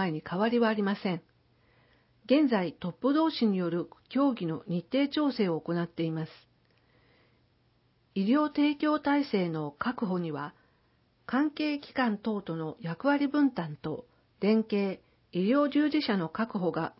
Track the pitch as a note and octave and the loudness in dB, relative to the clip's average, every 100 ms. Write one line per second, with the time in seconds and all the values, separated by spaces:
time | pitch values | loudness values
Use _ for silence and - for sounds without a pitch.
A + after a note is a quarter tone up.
0 | F#3+ D#3 - F3 A3 A#3+ A#3 G#3+ G3 G3+ | -2 -4 -4 -2 0 2 2 2 -2 -2
1 | G#3 E3 - _ _ _ _ _ _ _ | -2 -4 -8 _ _ _ _ _ _ _
2 | _ _ - C#4 D4 A3+ F3 - F3+ - | _ _ 2 4 6 2 0 -4 -8 -2
3 | B3+ C#4+ D#4+ D4+ A3+ F#3+ F3 F3 D#3+ - | 0 2 2 2 2 2 0 -2 -4 -10
4 | - B3+ C#4 A#3 E3+ D#3+ - F3 - C4 | -6 0 0 0 -2 -4 -4 -6 -2 0
5 | C#4 D4+ D4 C4+ G3 D#3+ - E3+ E3+ - | 0 0 0 2 0 0 -2 -2 -2 -2
6 | E3 D#3+ D#3 - _ _ _ _ _ _ | -2 -2 -6 -12 _ _ _ _ _ _
7 | _ _ _ _ _ _ _ _ _ _ | _ _ _ _ _ _ _ _ _ _
8 | _ - G3 C#4 D4+ D4 D4 D4 D4+ D4+ | _ -2 2 2 2 2 2 2 0 0
9 | C#4+ C#4+ C#4+ G3+ F3+ D#3+ D3+ - A#3 B3+ | 2 0 2 0 0 -2 -4 -4 -6 -4
10 | F#3+ F3+ E3+ C#3+ D3 - _ _ _ _ | -2 -2 -4 -6 -10 -14 _ _ _ _
11 | _ _ - B3 D4+ D4 D4+ C#4+ - - | _ _ -4 0 0 0 -2 -2 -6 -2
12 | B3 G#3 A#3 G#3 F#3+ E3 D#3 - E3 E3 | -2 -2 -4 -4 -4 -6 -6 -6 -8 -2
13 | C#4 C#4+ C#4+ D4 C#4 G#3+ E3 D3 D#3+ D3 | 0 2 2 2 2 0 -6 -6 -8 -8
14 | - _ _ _ G3 A3 A3 G3+ G3 F#3 | -10 _ _ _ 2 2 2 -2 -2 -4
15 | _ _ _ F3 F#3+ C#4 D4 C#4+ D4+ D#4 | _ _ _ -2 2 2 2 2 2 0
16 | C#4+ G3+ D#3+ - A3+ G#3 F3 D#3+ D#3+ - | 0 0 -2 -4 -4 -2 -2 -2 -4 -4